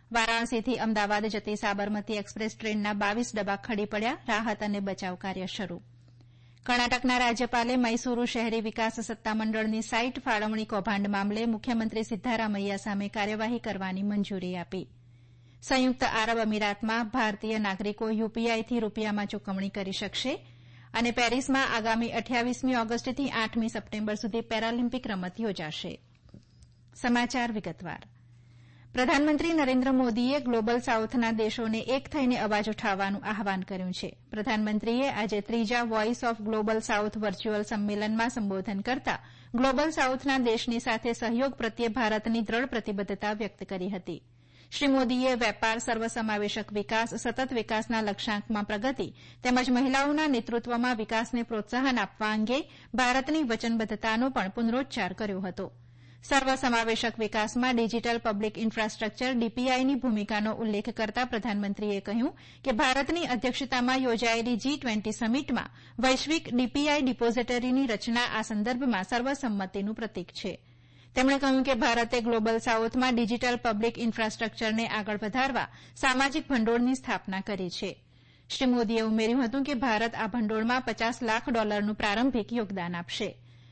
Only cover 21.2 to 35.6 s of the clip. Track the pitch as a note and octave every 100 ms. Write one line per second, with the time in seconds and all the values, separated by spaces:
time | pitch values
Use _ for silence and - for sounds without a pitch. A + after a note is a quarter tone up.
21.2 | A#3 B3+ C4+ C4+ C4+ A#3 A3 A3+ A#3 A3+
22.2 | G#3+ B3 B3 B3 B3+ B3+ A3+ A#3+ C4+ B3
23.2 | C4+ A3+ A3 A#3 A3+ G#3+ - G#3+ G#3+ G#3
24.2 | A3+ A#3 A#3 A3 A3+ A#3+ A#3+ B3 A#3 F#3+
25.2 | F3+ A3+ A3+ F#3 D#3 - F3+ - - _
26.2 | - - - - - - - - B3 A#3+
27.2 | A#3+ C4 A#3+ G#3+ E3+ D#3+ E3+ - - -
28.2 | - - - - - - - B3+ B3+ C#4
29.2 | D4+ D4 E4+ E4 C4 B3+ C4 C4 B3 A3+
30.2 | B3 C#4+ B3 A#3 A3 A#3+ C4 A3+ A3 B3+
31.2 | A3+ A3 A3 B3 A3 A3 - C4+ - D#4
32.2 | B3+ B3 G#3 G#3 G#3 G#3 A3 F#3+ G3 G3+
33.2 | G#3 G#3 G3+ F#3+ F#3 F#3+ F#3 - E3+ -
34.2 | - G#3+ G#3 G#3+ G#3+ G#3+ A3 A#3+ C#4 G#3
35.2 | G#3+ G#3 G3+ A#3